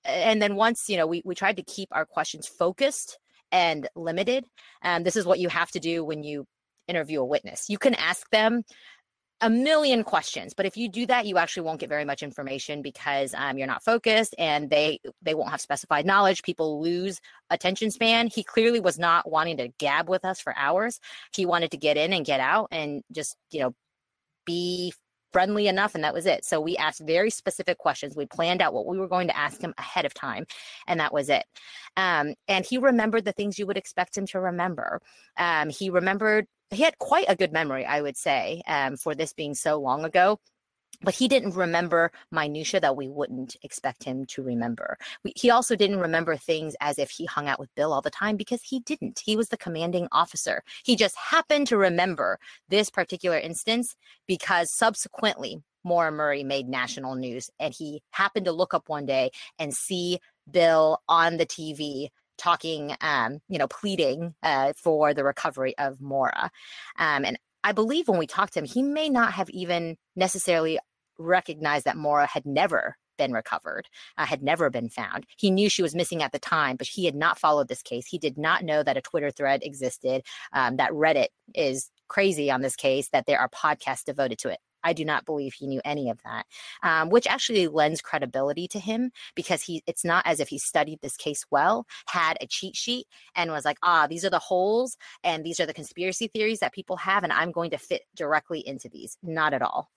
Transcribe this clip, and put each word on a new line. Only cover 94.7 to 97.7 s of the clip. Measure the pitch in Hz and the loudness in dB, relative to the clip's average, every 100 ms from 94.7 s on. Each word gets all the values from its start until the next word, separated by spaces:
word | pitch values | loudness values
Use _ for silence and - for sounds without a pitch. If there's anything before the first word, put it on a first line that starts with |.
| 226 254 - - - | 2 0 -6 -18 -4
and | 175 160 | -4 -2
these | 160 165 | -6 -2
are | |
the | 160 | -2
conspiracy | 160 147 - 185 180 226 | -4 -14 -4 -4 -4 -6
theories | 220 214 220 | -2 -2 0
that | - | -2
people | - - | -4 -8
have, | 185 190 202 | -4 0 2
and | 170 | 2
I'm | 123 170 | 0 0
going | 170 170 | -2 -4